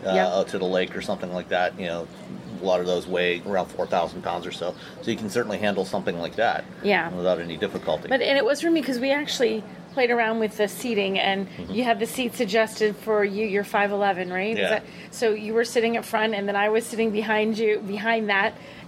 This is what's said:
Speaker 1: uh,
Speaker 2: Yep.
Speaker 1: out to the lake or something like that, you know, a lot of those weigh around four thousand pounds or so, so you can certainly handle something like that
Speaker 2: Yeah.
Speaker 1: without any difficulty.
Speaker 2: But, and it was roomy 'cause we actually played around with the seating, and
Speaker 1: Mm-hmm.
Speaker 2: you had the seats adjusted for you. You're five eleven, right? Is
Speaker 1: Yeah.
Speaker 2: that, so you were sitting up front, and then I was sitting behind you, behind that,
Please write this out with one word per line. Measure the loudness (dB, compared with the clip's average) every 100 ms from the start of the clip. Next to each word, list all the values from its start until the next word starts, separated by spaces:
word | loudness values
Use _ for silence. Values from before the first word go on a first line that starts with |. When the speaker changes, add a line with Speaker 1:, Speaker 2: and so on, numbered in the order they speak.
Speaker 1:
uh, | 0 2
Speaker 2:
Yep. | 4
Speaker 1:
out | 2 0
to | 0
the | 0
lake | 2 0 -4
or |
something | -6 -6 -4
like | -6 -2
that, | 0 0 -2
you | -6
know, | -4 -6 -12 -14 -14 -12 -4
a | 2
lot | 2
of | 2
those | 0 0
weigh | 2 2 2 0
around | -2 -2
four | -2 0
thousand | 0 0 -4
pounds | -4 -4 -6
or |
so, | -6 -6 -6 -12 -8
so | -4
you | -2
can | -2
certainly | -2 -2 0
handle | 0 0 0
something | -2 -2 -4
like | -4 0
that | 2 2 -4 -4
Speaker 2:
Yeah. | 2 2 0
Speaker 1:
without | 0 2 2
any | 0 -4
difficulty. | -4 -4 -2 -2 0
Speaker 2:
But, | 0
and | 2 2
it |
was | 2 2
roomy | 2 2
'cause | 0 -2
we | 0
actually | 0 0 0 0 0 -6 -14 -8
played | 2 4
around | 4 2 2
with | 0 2
the | 0
seating, | 0 -2 0 2 2
and | 2 0 -2
Speaker 1:
Mm-hmm. | -8 -6
Speaker 2:
you | 0
had | 2 2
the | 0
seats | -2 -2 -2
adjusted | 2 4 2 2 0 0
for | 0 2 2
you. | 0 0
You're | 0
five | 0 2 2
eleven, | 2 2 0 -2
right? | -2 -2
Is | 0
Speaker 1:
Yeah. | 2
Speaker 2:
that, | 0 -2 -16 -14
so | 0 0
you | 0 0 0
were | 2
sitting | 2 2 0
up | -2
front, | 0 0 0
and | 0
then | 2
I | 4
was | 2 0
sitting | 0 0
behind | 0 0 2 2 2
you, | 2 2
behind | -2 -4 0 0 2
that, | 2 2 -2 -16 -14